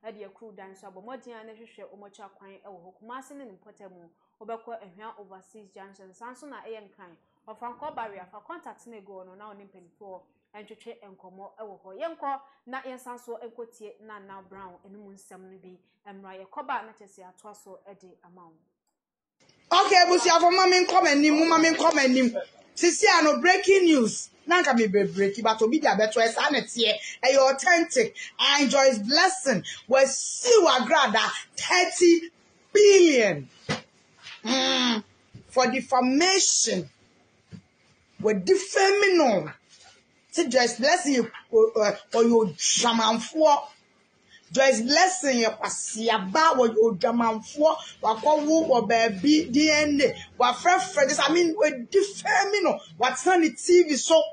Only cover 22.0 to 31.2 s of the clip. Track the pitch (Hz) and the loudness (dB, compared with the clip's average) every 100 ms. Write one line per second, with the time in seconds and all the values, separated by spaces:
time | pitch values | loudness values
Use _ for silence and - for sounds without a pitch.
22 | 269 254 247 208 - _ _ - 339 320 | 0 2 0 -4 -12 _ _ -2 -2 2
23 | 415 359 311 269 320 381 381 392 349 302 | 2 2 2 0 2 0 2 2 4 2
24 | 220 - - _ - 349 302 233 220 196 | 0 -4 -14 _ -4 -2 0 0 0 0
25 | 196 175 196 196 220 214 220 302 262 196 | -2 -2 -4 -2 -4 0 0 0 0 0
26 | 214 233 226 226 269 277 - 233 220 208 | 0 0 0 0 -2 -2 -6 -4 -2 -2
27 | - - 262 269 262 269 359 339 330 262 | -8 -4 0 4 2 2 0 0 0 -2
28 | 220 - - - 254 285 277 269 269 226 | -4 -6 -20 -6 -2 0 2 4 2 2
29 | 202 294 370 370 277 208 - - - 262 | -2 0 0 0 -4 -4 -4 -16 -2 2
30 | 269 - - - 494 466 339 254 226 311 | 2 0 -10 -8 2 4 4 2 0 0
31 | 262 214 | 2 0